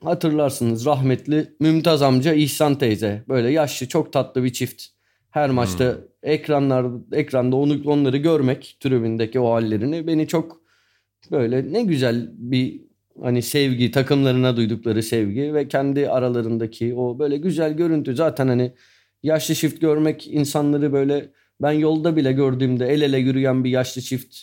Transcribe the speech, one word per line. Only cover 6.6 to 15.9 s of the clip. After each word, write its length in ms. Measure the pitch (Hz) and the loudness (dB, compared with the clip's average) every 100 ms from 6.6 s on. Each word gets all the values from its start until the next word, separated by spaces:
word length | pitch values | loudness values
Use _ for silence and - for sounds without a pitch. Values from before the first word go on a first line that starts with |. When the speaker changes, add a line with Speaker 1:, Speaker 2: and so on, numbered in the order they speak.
| 139 127 127 120 - | 2 0 0 -6 -6
Speaker 1:
ekranda 440 | 151 151 131 123 131 | -4 -2 0 0 2
onu, 240 | 143 143 | 2 0
onları 320 | 143 147 139 139 | 0 2 2 2
görmek, 600 | 160 156 131 139 - - | 2 2 2 -2 -6 -8
tribündeki 600 | 143 127 113 113 113 127 | -2 0 0 -2 -2 0
o 120 | 120 | 0
hallerini 540 | 117 113 107 123 165 165 | 2 0 -2 -2 -4 -2
beni 220 | 160 156 | -2 0
çok 320 | 170 160 - _ _ _ _ _ _ - | -2 -4 -10 _ _ _ _ _ _ -6
böyle 420 | 160 117 127 131 | -2 0 -2 -2
ne 100 | 196 | -2
güzel 480 | 220 147 127 117 117 | 0 0 0 0 -4
bir 480 | - 120 127 131 - - _ _ - | -10 -4 -2 -2 -6 -18 _ _ -8
hani 200 | 127 123 | -2 -2
sevgi, 480 | 120 147 139 120 120 | -2 0 0 2 0
takımlarına 640 | 135 135 143 135 127 127 120 | 0 0 2 2 2 2 2
duydukları 460 | 113 117 117 110 | 0 -2 -2 -2
sevgi 520 | 113 117 104 107 143 | -2 -2 -2 -2 -2
ve 140 | 151 139 | -2 -2
kendi 400 | 139 139 | -2 0